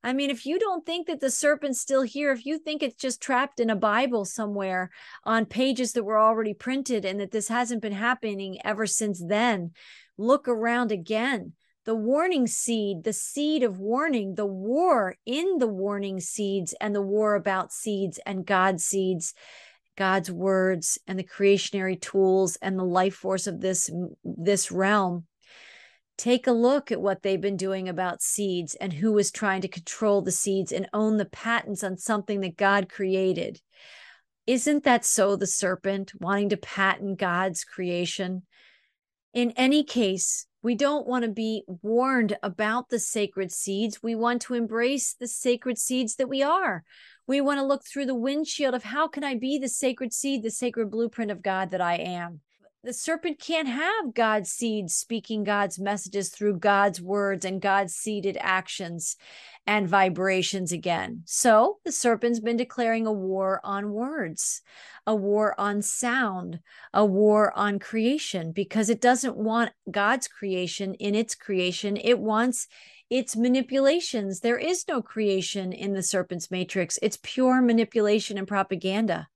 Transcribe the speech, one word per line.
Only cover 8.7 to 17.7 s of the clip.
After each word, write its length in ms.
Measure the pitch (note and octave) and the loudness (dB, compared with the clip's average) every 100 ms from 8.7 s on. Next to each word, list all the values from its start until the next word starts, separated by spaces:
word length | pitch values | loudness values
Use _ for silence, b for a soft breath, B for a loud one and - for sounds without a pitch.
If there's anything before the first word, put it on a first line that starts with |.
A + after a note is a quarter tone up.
| G#3 G#3+ | -2 -2
since 360 | G#3+ G#3+ F3+ E3+ | 0 -2 -2 0
then, 460 | G#3 A#3+ G3+ E3+ B B B B - | 2 4 2 -4 B B B B -4
look 300 | A3 C#4+ B3+ | 2 2 2
around 440 | A3+ A#3 A#3+ A#3 | 0 0 0 0
again. 640 | G#3 E3 G#3+ B3 B3 E3+ - _ _ - | -2 -2 -2 0 -2 -6 -18 _ _ -4
The 100 | A3+ | -2
warning 520 | G#3+ C#4+ F4+ E4+ A#3+ | 2 2 2 2 0
seed, 560 | - - A3+ G#3 F3+ | 0 -2 0 0 -2
the 80 | F#3+ | -4
seed 520 | - - - D4 D#4 | -6 -6 -2 0 2
of 160 | A#3+ F#3 | 0 0
warning, 560 | G3+ B3 D#4+ B3+ G3 F#3 | -2 0 2 0 -2 -4
the 100 | G3+ | -4
war 680 | F#3+ G3+ C4+ F4+ C4+ F#3+ - - | -4 -2 2 4 4 2 -4 -6
in 320 | C4+ F4+ F4+ | -2 0 2
the 100 | A#3+ | 0
warning 520 | F#3+ G3 G3+ G3 F#3+ | 0 -2 -2 -4 -6
seeds 560 | E3+ - G3+ G3 E3+ - | -8 -4 -2 -2 -4 -6
and 160 | G#3+ G#3 | -2 -2
the 60 | |
war 340 | G3 G#3 G#3+ G#3 | 0 0 2 2
about 380 | G3+ F#3+ E3+ | 0 -2 -2